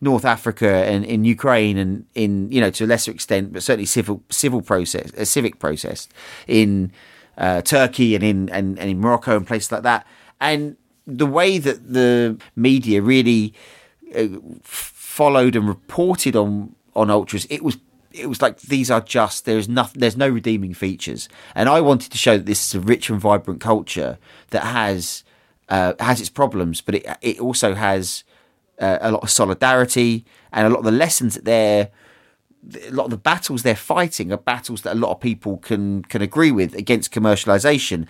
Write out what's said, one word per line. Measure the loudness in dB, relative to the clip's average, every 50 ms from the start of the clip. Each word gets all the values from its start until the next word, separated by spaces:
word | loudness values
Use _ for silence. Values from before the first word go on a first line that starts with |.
North | 0 0 0 2 2
Africa | 2 0 0 0 -4 -2 2 2 4 4 4 2
and | 2 0 0 -2
in | -2 -2 0 2
Ukraine | 2 2 2 2 2 2 4 4 2 2 0
and | -2 -2 -4 -6 -10 _ -6
in, | -2 -2 0 0 -2 -2 -2
you | 0 2
know, | 2 2
to | 0 0 0
a |
lesser | 0 0 0 0 -4 -8
extent, | -8 -4 -2 -2 -2 -2 -4 -8
but | -6 -2
certainly | -2 0 0 0
civil, | -2 -2 -2 0 -2 -4 -6 -8 -8
civil | -4 -2 -2 0 0 -2
process, | -2 0 0 0 0 -2 -4 -6 -8 -8 -8
a | -6 -4
civic | -2 0 0 0 -2 -4 -4
process | -4 -4 -4 -4 -6 -8 -10 -10 -14 -18 _ -20 -20 -20 -20 -14 -4 2
in, | 4 4 4 4 2 0 -2 -4 -6 -12 -20 -20 -20 -20 -20 _ -10 -4
uh, | -2 -2 0 0 0
Turkey | 0 2 2 2 2 2 2 2 4 4
and | 2 2
in, | 2 2 0 -2 -2
and, | -4 -4 -4 -4 -4 -6
and | -4 -4
in | -2 0
Morocco | 0 2 2 0 0 0 0
and | 0 0
places | -2 -6 -6 -4 -6
like | -6 -4 0
that. | 0 0 0 -2 _ _ _ _ _ _ -4
And | -2 -2 -2 -2 -4 -6 -10 _ _ _ _ _ -16
the | -8 -2 -2 0
way | 0 2 2 2 2 2 2
that | 0 -2 -4 -4 -4 -2 2
the | 4 4 6 6 4 2 0 -2 -6 -10 -12 -4
media | 0 2 4 4 4 2 2 2 2 4
really, | 4 4 4 4 4 4 2 2 0 -4 -12 -20 -20 -20 -20 _ _ _ _ -18 -10 -4
uh, | -4 -4 -4 -4 -10 -16 -18 -20 -20 _
f-, | -16 -14 -12 -14 -14 -16
followed | -20 -18 -8 -2 2 2 4 4 4 4 4 4
and | 2 2 0
reported | -2 -4 _ -10 -2 0 0 0 0 0 0 0 2
on, | 2 2 0 -2 -4 -6 -10 -14 _ _ _ -2
on | 0 2 2
ultras, | 2 2 0 0 -6 -6 -6 -6
it | -8 -4 -4
was, | -4 -4 -6 _ _ _ _ _ _ -16
it | -12 -8 -8
was | -4 -2 -2
like, | -2 -2 _
these | -8 -4 -2 0 0 2
are | 0 0
just, | 0 0 0 0 0 0 -2 -6 -4
there's | -2 -2 0 0 0
noth-, | 0 -2 -2 -2 -2
there's | 0 0 0 0
no | 0 0 0
redeeming | 0 -2 -2 -2 -2 -2 -2 -6 -8
features. | -6 -4 -6 -6 -6 -8 -10 -10 -10 -12 -16 -18 -20 -20 -10 -4
And | 0 2 4
I | 4 4
wanted | 4 4 2 2 0 -6 -6
to | -2
show | 2 4 4
that | 4 2
this | 0 -2 -2 -2
is | -4 -4
a | -2
rich | 2 2 2 2 0 -4
and | -4 0
vibrant | 2 2 2 2 0 -4 -10 -6
culture | 0 0 0 0 0 -4 -6 -6 -6 -6 -6 -10 _ _ -20 -20 -14 -6
that | -6 -6 -4
has, | -2 -2 0 0 0 -2 -2 -4 -8 -10 -12 -16 _ _ _ _ _ _ _ _ -2
uh, | 0 0 0 0 0 -2
has | 0 0 0 0
its | -2 -6
problems, | -2 0 0 0 0 -2 -2 -2 -4 -6
but | -4 -4 -4
it, | -4 -4 -6 -12 -6 -4
it | -4 -4 -2
also | -4 -4 -2 0 0 0 0
has, | 0 0 0 0 0 -2 -4 -8 -10 -14 _ _ _ _ _ _ _ _ _ _ -4
uh, | -2 0 0 0
a | 0 -2 -2
lot | -2 -2
of | 0
solidarity, | 0 0 2 0 0 0 2 2 4 4 2 2 2 2 2 2 2 -2 -6 _ _ _ _ _ 0
and | 2 4
a | 4
lot | 4 2
of | 2
the | 2
lessons | 2 4 2 2 0 0 -2 -2 -4
that | -4 -2
they're, | 0 2 4 4 4 4 2 2 0 _ _ _ _ _ _ _ _ _ _ _ _ _ _ _ -20 -20 -18 -14
a | -8
lot | -4 -4 -4
of | -4
the | -4
battles | -4 0 0 0 0 -2 -6 -4 -2 0
they're | 0 -2
fighting | -2 -2 -2 0 0 0 -2 -2 -6 -6 -4 -6
are |
battles | -6 -4 -4 -4 -4 -6 -10 -10 -8 -6
that | -6 -4
a | -2
lot | -2 -2 -2
of | -2
people | -2 -4 -4 -4 -6 -8 -8 -8
can, | -6 -4 -4 -2 -2 -2 -4 -4 -6
can | -6 -6 -4
agree | -4 -2 0 2 2 2
with, | 2 2 0 -2 -4
against | -6 -2 0 0 0 0 -4 -4
commercialization, | 0 2 2 2 2 2 2 2 4 4 2 2 2 0 -2 -4 -6 -6 -8